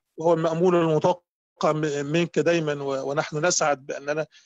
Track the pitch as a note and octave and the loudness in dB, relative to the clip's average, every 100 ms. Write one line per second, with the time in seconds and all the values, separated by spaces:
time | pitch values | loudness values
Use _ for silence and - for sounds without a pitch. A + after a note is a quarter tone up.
0 | _ - E3 E3 E3 E3 F#3 F3 E3 D3+ | _ -4 0 2 0 2 2 4 4 2
1 | F3+ F3+ _ _ _ - E3+ D3+ D3+ C#3+ | 2 0 _ _ _ -2 0 0 -2 -2
2 | C#3+ E3 E3+ E3 D3+ E3+ D#3 C#3+ C#3 C3+ | -2 0 0 0 2 2 0 -4 -4 -4
3 | C3+ C#3+ - D3+ F3 - D#3 C#3 C#3+ C#3 | -4 -4 -4 -2 0 0 0 -2 -4 -10
4 | C#3+ D3+ D3+ - | -6 -6 -6 -12